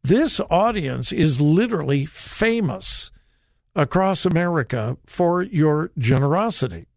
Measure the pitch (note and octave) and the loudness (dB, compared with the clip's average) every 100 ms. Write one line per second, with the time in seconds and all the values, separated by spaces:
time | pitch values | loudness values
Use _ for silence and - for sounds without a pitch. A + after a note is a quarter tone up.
0 | C3 A3 D#4 - - E3+ A3+ G#3+ C#3 B2+ | 4 2 2 -2 0 2 2 0 -4 -6
1 | B2+ - D#3+ B2+ D3 E3 A#3 G3+ C#3 C#3 | -4 0 0 2 4 4 2 -2 -2 -2
2 | D3+ - - - A3+ A#3 F3+ F#2+ - - | -4 -10 -14 -2 0 0 -2 -4 -6 -8
3 | - - _ _ _ _ _ - C#3+ F3+ | -10 -18 _ _ _ _ _ -4 0 2
4 | F#3+ F#3 - E3 F3 E3+ B2 A#2+ A2 C3+ | 0 0 0 2 2 0 -2 -4 -4 -6
5 | _ - F3 F3 F#3+ E3 D#3 D3+ D#3+ - | _ 0 2 2 -2 2 2 2 -2 -2
6 | A#2 C3 C#3 E3+ A3+ - A#2 E2 - | 2 2 2 0 0 -2 -6 -6 -18